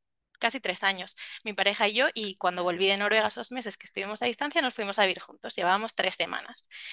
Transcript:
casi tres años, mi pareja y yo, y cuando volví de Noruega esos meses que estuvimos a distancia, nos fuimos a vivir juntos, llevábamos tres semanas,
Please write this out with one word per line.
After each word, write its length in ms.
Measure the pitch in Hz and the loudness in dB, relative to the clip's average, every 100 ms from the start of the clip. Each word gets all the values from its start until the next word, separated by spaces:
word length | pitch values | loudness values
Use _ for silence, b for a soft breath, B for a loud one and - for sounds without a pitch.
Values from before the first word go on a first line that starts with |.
| _ _ _ - | _ _ _ -2
casi 220 | 233 254 | -2 0
tres 220 | 185 180 | -4 0
años, 340 | 196 190 190 - B B | 0 0 -4 -10 B B
mi 100 | 220 | -4
pareja 340 | 202 196 202 208 | 2 2 4 2
y 60 | |
yo, 120 | 214 285 | 4 2
y 240 | - 208 185 | 2 -4 0
cuando 280 | 180 180 | 0 2
volví 220 | 180 175 190 | 0 2 2
de 100 | 196 | 4
Noruega 300 | 208 220 214 | 4 4 2
esos 220 | 240 226 | 0 -8
meses 280 | 254 214 - | -8 -8 -10
que 80 | - | -10
estuvimos 340 | 196 196 214 | -8 -6 -2
a 60 | 240 | -2
distancia, 340 | 226 294 330 | -2 -2 0
nos 140 | 254 | 0
fuimos 240 | - 202 208 | 0 -2 2
a 40 | |
vivir 160 | 190 180 | 2 2
juntos, 340 | - - 220 - | -8 -14 -10 -2
llevábamos 380 | 175 196 220 | 2 2 0
tres 220 | - 185 - | -2 -2 0
semanas, 520 | 175 - - - - B B | -2 -4 -8 -16 -18 B B